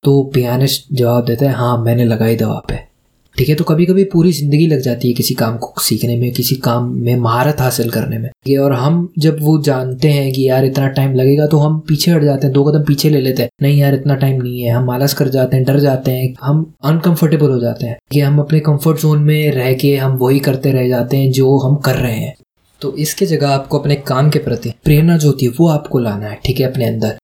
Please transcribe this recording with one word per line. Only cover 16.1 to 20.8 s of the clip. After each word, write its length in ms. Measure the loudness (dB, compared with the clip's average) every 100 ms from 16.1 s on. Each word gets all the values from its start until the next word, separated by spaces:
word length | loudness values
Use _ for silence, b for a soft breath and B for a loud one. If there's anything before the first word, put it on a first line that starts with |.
हैं, 220 | -2 -4 -6
हम 320 | -2 -2 -2 -6
अनकंफर्टेबल 680 | -2 0 0 0 0 2 2
हो 100 | 2
जाते 260 | -2 -4 -8
हैं 120 | -10 _
कि 80 | 0
हम 200 | 2 2
अपने 200 | 2 0
कंफर्ट 380 | 2 0 0 0
जोन 260 | 0 2
में 280 | 2 2 0
रह 220 | 0 0
के 220 | 0 2 2
हम 160 | 0
वही 280 | 0 2 2
करते 320 | 0 -2 0
रह 160 | 0